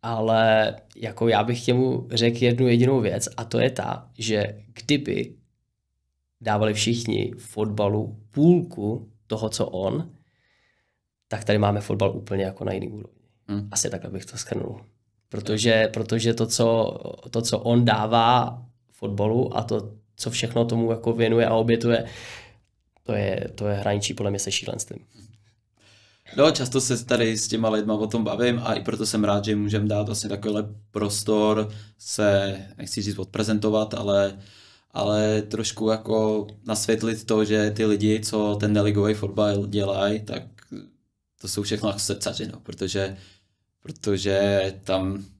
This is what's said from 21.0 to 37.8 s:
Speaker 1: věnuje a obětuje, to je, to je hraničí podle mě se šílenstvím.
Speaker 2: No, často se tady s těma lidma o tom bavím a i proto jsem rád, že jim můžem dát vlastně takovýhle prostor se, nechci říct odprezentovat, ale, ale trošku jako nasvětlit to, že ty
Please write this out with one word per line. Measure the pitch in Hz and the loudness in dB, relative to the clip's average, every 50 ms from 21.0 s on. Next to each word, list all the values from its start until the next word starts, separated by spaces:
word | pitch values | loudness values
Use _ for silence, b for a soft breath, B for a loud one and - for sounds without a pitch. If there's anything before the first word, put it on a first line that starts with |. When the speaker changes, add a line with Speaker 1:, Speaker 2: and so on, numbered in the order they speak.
| - 120 117 | -2 -2 0
Speaker 1:
věnuje | 113 117 113 113 117 117 | 2 2 4 4 4 4
a | - 113 | 4 4
obětuje, | 113 113 117 117 113 117 117 117 113 - B B B B B B B B B B B B _ _ _ _ _ _ _ _ | 2 4 2 2 2 4 2 2 2 0 B B B B B B B B B B B B _ _ _ _ _ _ _ _
to | - 110 | -4 -2
je, | 104 101 98 95 90 - - - | -2 0 -2 -2 -4 -6 -8 -8
to | - 107 | -6 -4
je | 104 104 | -4 -4
hraničí | 101 104 104 101 104 104 - 104 | -2 0 0 0 0 -2 -4 -6
podle | - 104 101 | -4 -2 -2
mě | 98 98 | -2 -2
se | - 101 | -4 -4
šílenstvím. | 98 - - - - - - - - - - _ _ - - - - _ _ _ _ _ _ _ _ _ b b b b b b b b b b - | -4 -6 -6 -6 -8 -8 -8 -10 -12 -18 -18 _ _ -20 -20 -20 -20 _ _ _ _ _ _ _ _ _ b b b b b b b b b b 2
Speaker 2:
No, | - 143 156 | 4 4 4
často | - - 131 123 123 135 | 4 2 -4 0 0 0
se | 127 - 127 110 120 | 0 0 -2 -2 0
tady | - 127 113 117 113 110 | 0 0 2 2 2 0
s | 110 - | -2 -2
těma | - 113 113 113 110 | -2 -2 0 0 2
lidma | 110 107 104 110 110 | 2 0 0 0 0
o | 104 110 | -2 -2
tom | 107 - 117 110 | -2 -2 -2 -2
bavím | 107 101 104 120 123 120 117 120 | -2 0 0 2 2 2 0 -2
a | 120 110 | -2 -4
i | - - | -2 -2
proto | - 113 110 110 | -4 -4 -2 -4
jsem | 104 - 107 104 | -2 0 0 2
rád, | 101 101 104 101 | 2 2 2 2
že | 110 | 0
jim | 107 104 | 0 0
můžem | 104 104 107 104 104 | 0 0 0 0 0
dát | 107 107 101 107 | 0 0 0 -2
vlastně | 107 113 107 - 104 | -2 -4 -6 -4 -6
takovýhle | 101 101 101 110 104 104 107 104 - - - _ | -8 -6 -4 -4 -2 -2 -4 -6 -10 -16 -20 _
prostor | _ 104 104 101 104 - - - 110 107 104 107 107 110 107 107 104 B B B B | _ -4 -2 -2 -2 -4 0 0 2 4 4 4 2 2 0 -4 -6 B B B B
se, | B - - - - 107 104 101 98 98 98 95 92 95 - - | B -12 -8 -4 0 2 4 4 4 2 0 -4 -8 -12 -16 -14
nechci | - - 98 - - | -14 -12 -8 -6 -6
říct | 101 104 98 92 | -4 -4 -4 -6
odprezentovat, | 95 - - - 107 107 110 104 104 110 104 110 107 107 - | -8 -8 -4 -4 0 0 0 0 2 2 2 2 0 -2 -6
ale, | 101 101 101 101 101 98 98 98 B B B B B B B B B B B | -6 -2 2 4 4 2 2 -2 B B B B B B B B B B B
ale | _ - 104 104 107 107 107 107 107 107 | _ -2 0 0 2 2 2 2 2 0
trošku | 104 107 107 107 110 - - - 110 110 | 0 -2 -4 -4 -4 -4 -4 -2 0 0
jako | 110 110 - - 110 110 110 107 107 107 101 - - - - | 0 0 0 0 0 2 2 2 0 0 -4 -6 -12 -16 -6
nasvětlit | - 110 104 - - 113 110 110 113 113 110 - | -4 -4 -2 0 0 0 2 2 -2 -2 -4 -2
to, | - 113 107 107 | 0 2 2 4
že | 104 107 107 104 107 | 4 4 2 2 0
ty | 107 107 | 0 0